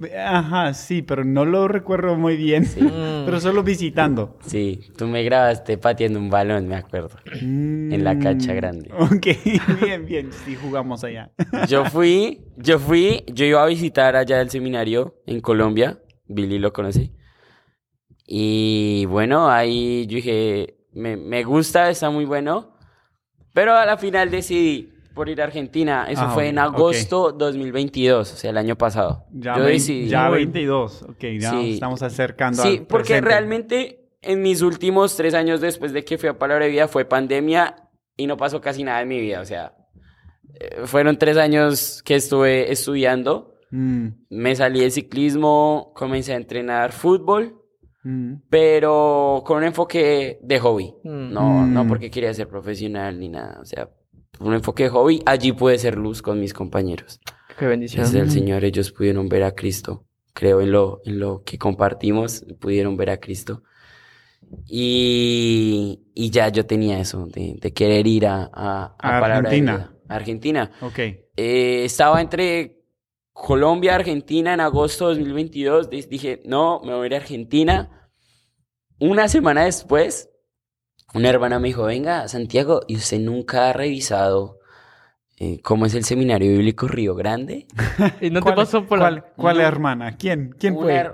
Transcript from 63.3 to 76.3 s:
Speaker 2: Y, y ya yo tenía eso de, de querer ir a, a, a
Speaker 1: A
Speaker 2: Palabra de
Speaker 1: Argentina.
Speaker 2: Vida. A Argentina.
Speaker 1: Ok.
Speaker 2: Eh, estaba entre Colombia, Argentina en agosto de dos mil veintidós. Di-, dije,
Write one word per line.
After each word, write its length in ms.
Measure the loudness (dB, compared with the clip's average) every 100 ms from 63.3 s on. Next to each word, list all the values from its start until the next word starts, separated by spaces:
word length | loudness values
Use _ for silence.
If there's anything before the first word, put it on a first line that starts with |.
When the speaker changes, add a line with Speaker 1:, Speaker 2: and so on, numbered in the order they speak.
| -12 -10 -14 _ _ _ -20 _ _ _ _ _ -20 -12 -4
Speaker 2:
Y, 1200 | 0 2 2 2 2 2 2 2 2 0 -2 -8 _
y 160 | -6 0
ya 180 | 2 2
yo 160 | 0 0
tenía 340 | 0 0 -2
eso 260 | -4 -8 -10
de, 300 | -10 -10 -8
de 120 | -8
querer 340 | 0 2 4 4
ir 200 | 4 2
a, 220 | -2 -6
a, 420 | -8 -6 -6 -8 -6
a 180 | -2 2
Speaker 1:
A 20 |
Speaker 2:
Palabra 300 | 2 2 2
de 60 | 2
Speaker 1:
Argentina. 200 | 2 -2
Speaker 2:
Vida. 160 | -8 -18 -10
A 60 |
Argentina. 560 | -10 -8 -6 -2 -2 -4 -8
Speaker 1:
Ok. 180 | -12 -6 -8 -8 _ -6
Speaker 2:
Eh, 480 | -2 2 2 0
estaba 360 | -2 2 4 4
entre 580 | 2 -2 0 -2 -4 _ _ _ _ _ _
Colombia, 640 | -18 0 4 4 4 2 2
Argentina 580 | 0 -4 -2 0 0
en 60 | 0
agosto 480 | 0 2 0 0 0
de 60 | 0
dos 80 |
mil 100 | -2
veintidós. 560 | -4 -6 -4 2 2 2
Di-, 120 | -8
dije, 400 | -10 -8 -8